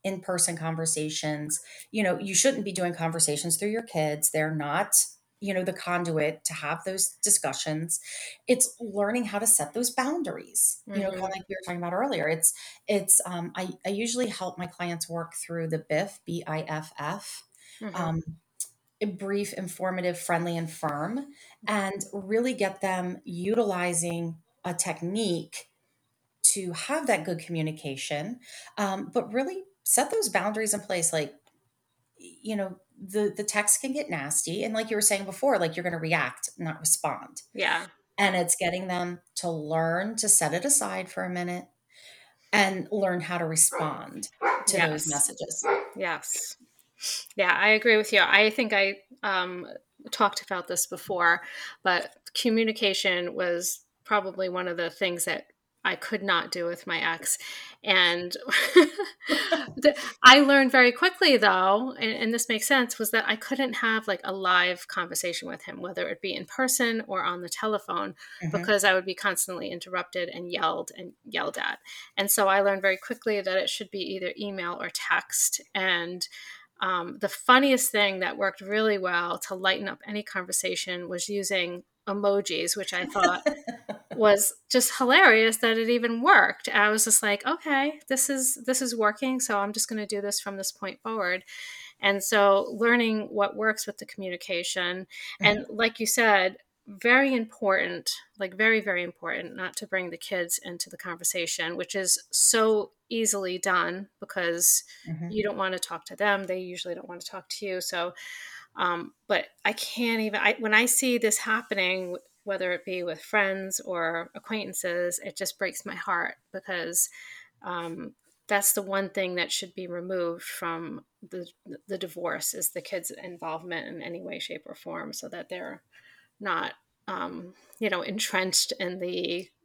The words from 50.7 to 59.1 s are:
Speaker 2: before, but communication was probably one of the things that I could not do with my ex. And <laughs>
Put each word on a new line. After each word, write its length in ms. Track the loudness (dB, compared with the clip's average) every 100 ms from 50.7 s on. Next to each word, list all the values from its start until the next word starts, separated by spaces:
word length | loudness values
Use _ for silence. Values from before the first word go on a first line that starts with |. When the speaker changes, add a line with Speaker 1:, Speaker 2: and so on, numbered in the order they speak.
| -4 -2
Speaker 2:
before, 560 | -6 -6 2 4 4 -2 -12 -14 -2
but 320 | 2 2 0 -12 -10
communication 1000 | -2 2 4 2 2 0 2 0 0 -2
was 460 | -2 -2 0 -2 -6 _ _ -2
probably 380 | -2 -2 -4 -4
one 180 | -2 -4
of 100 | -4
the 140 | -4
things 340 | -2 -2 -2 -4
that 200 | -4 -8 _ _ _
I 100 | -4
could 280 | -2 -4 -4
not 280 | 2 2 0
do 160 | -4 -4
with 200 | -6 -4
my 120 | -2 0
ex. 240 | -2 -4 -4 -6 -14 -16 -10
And 520 | 2 6 6 2 -4 -8 0
<laughs> 220 | 0 6 6 6 2 -8